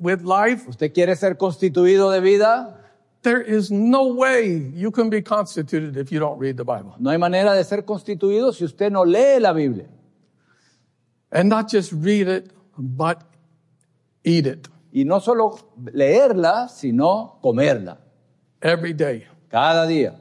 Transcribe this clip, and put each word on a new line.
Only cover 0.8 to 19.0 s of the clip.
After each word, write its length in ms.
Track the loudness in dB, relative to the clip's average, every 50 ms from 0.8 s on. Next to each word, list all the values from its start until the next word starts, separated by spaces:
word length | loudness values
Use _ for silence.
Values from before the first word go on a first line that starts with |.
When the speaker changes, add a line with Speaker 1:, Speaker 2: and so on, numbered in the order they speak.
| -6 -4
Speaker 2:
quiere 240 | 0 0 2 2 2
ser 200 | 0 0 -2 -2
constituido 760 | -2 -2 -4 -2 -2 -2 0 2 4 4 4 6 4 4 2
de 80 | 2 2
vida? 520 | 2 4 4 4 4 2 2 0 -2 -8 -16 -20 -20 _ _ _ _ _ _ _
Speaker 1:
There 180 | -2 0 0 0
is 280 | 0 0 -2 -2 -2 -2
no 380 | -2 0 2 2 4 4 2 0
way 640 | 0 0 0 2 2 2 0 0 -2 -4 -6 -8 -8
you 160 | -6 -6 -4
can 220 | -2 -2 -2 0
be 100 | -2 -2
constituted 760 | -2 -2 -2 -4 -4 -4 -6 -10 -8 -6 -6 -6 -6 -6 -8 -8
if 140 | -8 -6
you 80 | -4 -4
don't 200 | -4 -4 -4 -6
read 180 | -6 -6 -6 -6
the 60 | -6
Bible. 320 | -6 -6 -8 -8 -14 -10 -6
Speaker 2:
No 140 | -4 -2
hay 60 | 0 0
manera 360 | 0 0 0 2 2 2 2
de 100 | 2 0
ser 200 | 0 -4 -6 -6
constituido 680 | -6 -8 -8 -8 -8 -6 -2 0 0 0 2 0 0 -2
si 100 | -2 -6
usted 260 | -6 -4 -4 -4 0
no 120 | 2 2 2
lee 340 | 4 4 4 4 4 4 4
la 140 | 4 2 2
Biblia. 320 | 2 0 -2 -2 -6 -10 -14 -20 _ _ _ _ _ _ _ _ _ _ _ _ _ _ _ _ _ _ _ _ _ _ _ _ _ _ _
Speaker 1:
And 160 | -2 0 2 2
not 220 | 2 0 0 -2
just 220 | -2 -2 -2 -4
read 360 | -6 -4 -2 0 0 0 0 0
it, 240 | -2 -4 -6 -10 _ _ _ _ _
but 460 | -12 -10 -10 -6 -4 -4 -4 -4 -4 -8 _ _ _ _ _ _ _ _ _ _ _ _ _ _ _ _ _ _ _ -2
eat 240 | 0 0 2 0 -2
it. 200 | -4 -8 -12 -20 _ _ _ _
Speaker 2:
Y 120 | -4 -2 0
no 160 | 0 0 0
solo 400 | 0 0 0 2 0 0 -2 -6 -18 _ _ -18
leerla, 880 | -14 -8 -2 0 2 4 4 4 4 4 2 2 2 2 2 0 -2 -8
sino 680 | -10 -8 -4 -2 0 2 2 2 0 0 -4 -10 -12 _ -2
comerla. 540 | 0 0 2 2 2 0 0 -4 -10 -16 -18 _ _ _ _ _ _ _ _ _ _ _ _ -2
Speaker 1:
Every 300 | 0 0 0 -2 -4 -4
day. 340 | -4